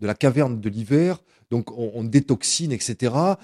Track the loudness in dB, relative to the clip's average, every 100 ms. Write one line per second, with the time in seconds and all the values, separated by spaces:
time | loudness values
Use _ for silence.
0 | -6 2 2 2 0 -2 -6 -6 0 2
1 | 2 -2 _ _ -4 -4 -4 -6 -6 -6
2 | 2 4 4 0 0 -2 -2 -4 -4 -2
3 | 0 2 0 0